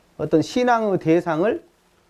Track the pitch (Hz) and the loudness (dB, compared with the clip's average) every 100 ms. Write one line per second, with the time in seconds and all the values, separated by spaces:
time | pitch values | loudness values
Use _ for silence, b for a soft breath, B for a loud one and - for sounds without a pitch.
0 | _ - 156 160 151 247 247 233 220 180 | _ -10 0 0 0 -2 0 0 0 -2
1 | 156 170 170 156 202 330 - _ _ _ | 2 0 0 -2 -2 -2 -8 _ _ _